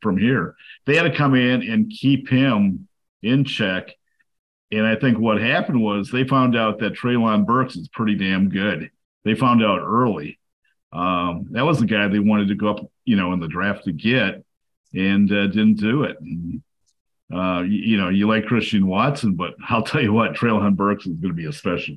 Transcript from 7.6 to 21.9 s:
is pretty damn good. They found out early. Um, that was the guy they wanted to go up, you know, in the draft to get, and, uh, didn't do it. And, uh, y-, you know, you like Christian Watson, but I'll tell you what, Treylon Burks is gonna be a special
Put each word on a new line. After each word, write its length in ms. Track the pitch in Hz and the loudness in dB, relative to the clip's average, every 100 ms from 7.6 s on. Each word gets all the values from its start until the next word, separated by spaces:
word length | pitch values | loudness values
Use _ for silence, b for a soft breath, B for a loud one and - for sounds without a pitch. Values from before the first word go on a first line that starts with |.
| 131 87 | 0 -6
is 100 | 78 | -14
pretty 280 | - 107 101 | -4 -2 0
damn 340 | 95 95 98 | 0 0 0
good. 420 | 95 104 82 80 - _ _ | 0 -2 -4 -8 -16 _ _
They 120 | 104 107 | -2 0
found 280 | 127 117 | 4 4
out 160 | 107 90 | 4 2
early. 580 | 82 113 123 90 73 - _ _ _ _ _ | 0 0 2 0 -6 -14 _ _ _ _ _
Um, 560 | 85 90 90 87 87 - | -4 -2 0 -2 -4 -6
that 140 | 110 151 | -2 0
was 140 | 151 | 2
the 60 | 110 | 2
guy 220 | 107 104 | 2 2
they 120 | 104 | 2
wanted 300 | 104 107 98 | 2 2 2
to 60 | 101 | 0
go 140 | 104 | -2
up, 220 | 104 - _ - | -4 -8 _ 0
you 100 | 101 | 0
know, 180 | 90 | 2
in 60 | 90 | -2
the 80 | 82 | -4
draft 380 | 87 98 101 98 | -4 -2 -2 -6
to 60 | |
get, 500 | 76 107 127 98 95 - _ _ _ _ | -4 0 2 0 -4 -14 _ _ _ _
and, 380 | 90 95 98 101 | -4 0 2 2
uh, 160 | 101 101 | 2 0
didn't 280 | 101 110 107 | 2 4 4
do 280 | 107 139 | 2 0
it. 140 | 117 - | -2 -6
And, 420 | - 85 85 78 - _ _ _ _ _ _ | -10 -10 -8 -10 -14 _ _ _ _ _ _
uh, 280 | 90 92 87 | -4 -2 -2
y-, 60 | 90 | -2
you 300 | 104 110 110 | -2 0 0
know, 120 | 90 | 2
you 180 | 98 104 | 2 2
like 180 | 110 104 | 0 0
Christian 400 | 120 - 104 95 | -2 0 0 0
Watson, 500 | 92 131 147 110 87 | 2 0 0 -2 -2
but 180 | 85 - - | -6 -10 -4
I'll 140 | 113 | -2
tell 180 | 110 151 | 0 0
you 120 | 113 | 2
what, 200 | 110 107 | 2 0
Treylon 420 | - 117 107 101 95 | 0 0 2 2 2
Burks 320 | 101 101 95 | 0 -2 -4
is 60 | |
gonna 200 | 80 90 | -6 -6
be 120 | 82 80 | -6 -8
a 60 | |
special 420 | 76 98 87 - | -8 -6 -4 -6